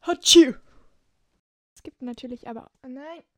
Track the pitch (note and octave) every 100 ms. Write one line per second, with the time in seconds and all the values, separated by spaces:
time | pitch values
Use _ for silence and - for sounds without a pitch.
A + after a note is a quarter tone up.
0 | - F4 - E4+ C#4+ - - - - _
1 | _ _ _ _ _ _ _ - - _
2 | B3 A#3 B3 A#3+ - A3+ - _ C4 B3+
3 | D4+ E4 _